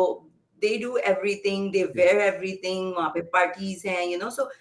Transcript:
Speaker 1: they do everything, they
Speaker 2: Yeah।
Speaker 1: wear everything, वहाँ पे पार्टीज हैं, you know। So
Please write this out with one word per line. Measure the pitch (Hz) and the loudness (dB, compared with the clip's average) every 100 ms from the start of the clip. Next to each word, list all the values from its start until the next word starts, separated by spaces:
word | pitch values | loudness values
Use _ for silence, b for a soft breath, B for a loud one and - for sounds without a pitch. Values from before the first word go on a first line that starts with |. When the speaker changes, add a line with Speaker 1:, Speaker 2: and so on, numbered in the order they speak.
| 180 - - _ _ - | 4 0 -10 _ _ -2
Speaker 1:
they | 208 226 | -2 0
do | 247 | -2
everything, | 247 196 190 202 196 202 196 | -2 2 2 0 0 -2 -2
they | 196 190 | 0 0
Speaker 2:
Yeah। | 175 - | 0 4
Speaker 1:
wear | 180 | 6
everything, | 208 202 185 190 190 185 185 185 180 | 6 4 0 -6 -6 -4 -4 -4 -2
वहाँ | 160 | -2
पे | 170 | -2
पार्टीज | 170 180 175 196 196 180 190 | -2 2 2 0 -8 -6 -4
हैं, | 180 175 | -4 -2
you | 175 | -4
know। | 214 - | -6 -4
So | - B | -6 B